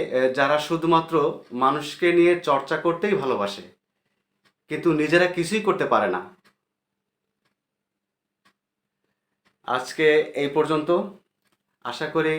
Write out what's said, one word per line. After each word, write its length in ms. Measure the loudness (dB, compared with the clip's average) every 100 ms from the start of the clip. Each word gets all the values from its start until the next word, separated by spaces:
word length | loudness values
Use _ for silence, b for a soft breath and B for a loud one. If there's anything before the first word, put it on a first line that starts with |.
| 0
এ, 280 | 0 0
যারা 240 | 2 2 0
শুধুমাত্র 800 | 0 -2 2 2 2 0 0 -4 -10
মানুষকে 560 | -2 0 0 -6 -2 2
নিয়ে 260 | 4 4 2
চর্চা 380 | 0 0 -2 -4
করতেই 360 | -2 -2 0
ভালোবাসে, 480 | 0 0 -2 -4 -8 -16 _ _ _ _ _ _ _ _ _ -10
কিন্তু 220 | -2 0
নিজেরা 340 | 2 4 4 4
কিছুই 340 | 0 -4 -2
করতে 240 | 0 -2 2
পারে 220 | 2 2
না। 100 | -2 -8 -18 _ _ _ _ _ _ _ _ _ _ _ _ _ _ _ _ _ _ _ _ _ _ _ _ _ _ _ _ _ _ _ _ -6
আজকে 400 | -4 -4 0 4 4
এই 280 | 2 -2 -2
পর্যন্ত। 400 | 0 0 0 0 -2 -2 -12 _ _ _ _ _ _
আশা 240 | -12 -8 -4
করি, 260 | -2 -2